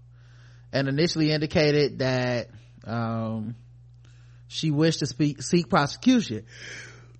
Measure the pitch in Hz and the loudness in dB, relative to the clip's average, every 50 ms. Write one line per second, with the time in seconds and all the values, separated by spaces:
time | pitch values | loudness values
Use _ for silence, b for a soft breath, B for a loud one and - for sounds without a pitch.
0 | - - b b b b b b b b b b b b - 135 139 135 135 147 | -20 -20 b b b b b b b b b b b b -2 -2 0 0 0 0
1 | 170 170 - 160 156 151 151 151 151 151 - 175 151 147 147 147 147 - - - | 0 0 2 0 2 2 2 0 -2 0 2 2 4 4 4 4 2 2 0 -2
2 | 131 131 127 127 127 123 123 120 - - b b b b b b - 101 113 117 | -2 0 0 0 0 0 -2 -2 -4 -8 b b b b b b -10 -8 -6 -4
3 | 117 113 113 113 113 110 113 110 107 113 120 - - - - - - - - - | -4 -4 -4 -4 -4 -4 -6 -6 -8 -8 -12 -14 -18 -20 -20 -20 -20 -20 -20 -20
4 | b b b b b b b b b b - - - 160 143 143 160 160 156 - | b b b b b b b b b b -8 -4 -2 0 2 2 2 2 2 0
5 | 156 131 - - 151 147 143 - 127 - 185 175 165 - 190 160 143 139 - - | -4 -6 -2 0 -2 -2 -2 -4 -4 0 2 2 2 4 2 2 2 2 -2 0
6 | - 247 262 240 170 - 107 110 - B B B B B B B B B B B | 4 4 4 4 2 0 -6 -8 -10 B B B B B B B B B B B
7 | B B B | B B B